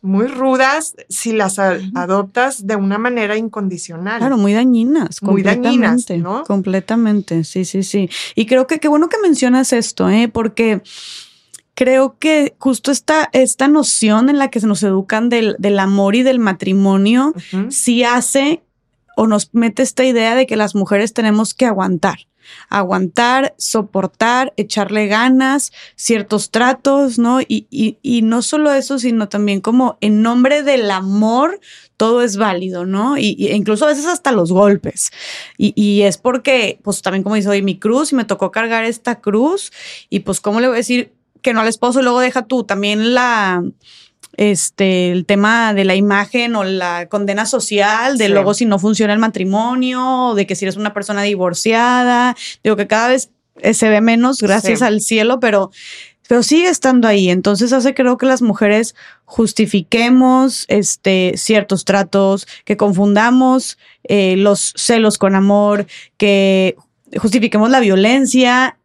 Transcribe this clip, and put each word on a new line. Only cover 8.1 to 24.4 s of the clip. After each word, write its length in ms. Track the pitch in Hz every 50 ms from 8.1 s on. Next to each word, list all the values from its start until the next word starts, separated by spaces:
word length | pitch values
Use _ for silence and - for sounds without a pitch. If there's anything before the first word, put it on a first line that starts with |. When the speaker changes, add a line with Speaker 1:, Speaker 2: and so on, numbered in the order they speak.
| - - - - -
Speaker 2:
Y 120 | - 226
creo 200 | 220 254 254 262
que 140 | 262 320 311
qué 80 | - 311
bueno 200 | 294 302 311 320
que 100 | - 440 415
mencionas 500 | 370 311 247 - 254 247 254 269 - -
esto, 380 | 233 226 - - - 185 185
¿eh? 160 | 190 214 233 240
Porque 540 | - 226 226 220 220 - 233 226 214 180 - - - - - - - - - - _ _ _ _ _ - _ _ _
creo 420 | - 254 254 254 262 269 269 - _
que 360 | - 320 311 302 285 - - _
justo 320 | - 262 262 - _ -
esta, 380 | 285 240 _ - 302 311 302 - -
esta 360 | 262 262 254 - _ 262 277
noción 600 | 294 311 285 - - - - 214 208 214 233 269
en 100 | 285 285
la 100 | 277 269
que 100 | - 233
se 60 | 202
nos 160 | 226 208 165 196
educan 460 | 202 190 190 190 _ - 220 226 240
del, 280 | 233 233 226 214 - -
del 200 | - 202 202 196
amor 380 | 190 190 196 202 196 196 202
y 60 | 240 254
del 140 | 262 254 247
matrimonio 920 | 226 196 185 - - 196 190 196 196 196 196 196 196 202 226 247 262 294 320
Speaker 1:
Ujú. 340 | 180 170 - - 185 196 240
Speaker 2:
sí 320 | 277 - - - 240 226 247
hace 580 | 240 240 247 233 - - 277 269 285 330 - _ _ _ _ _ _ _ _ _ _ _
o 100 | - 220
nos 240 | 220 214 208 - _ _
mete 300 | 233 233 233 220 - 262
esta 220 | 254 - - 254
idea 300 | 262 254 233 226 226 233
de 120 | 254 262
que 100 | 254 226
las 180 | 220 214 202 180
mujeres 380 | 208 196 185 208 202 214 226 226
tenemos 400 | - 226 220 208 214 220 208 -
que 120 | _ 262
aguantar. 600 | 240 214 196 185 190 185 165 - 196 170 - - _ _ _ _ - - - - _
Aguantar, 840 | - 202 196 180 190 185 190 180 - - 240 240 254 262 269 - -
soportar, 960 | _ - - - 226 208 - _ 190 190 190 _ _ 220 226 240 247